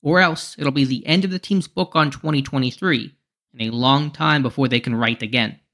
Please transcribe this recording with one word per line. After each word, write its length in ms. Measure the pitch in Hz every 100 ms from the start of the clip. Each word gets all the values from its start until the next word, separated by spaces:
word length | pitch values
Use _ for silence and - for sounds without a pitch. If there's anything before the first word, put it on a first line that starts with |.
or 180 | 147 180
else 380 | 180 160 - -
it'll 140 | 143
be 100 | 139
the 240 | 135 131 -
end 160 | 165
of 80 | 190
the 80 | 185
team's 300 | - 196 175
book 260 | - 180 165
on 160 | 151
twenty 300 | - 156 147
twenty-three 760 | 135 135 127 - 185 139 - _ _ _ _
and 80 | 123
a 120 | 113
long 380 | 117 127 139 147
time 320 | 147 156 151
before 240 | 127 131 131
they 140 | 120
can 120 | 120
write 280 | 117 113 117
again. 360 | 113 123 110 - _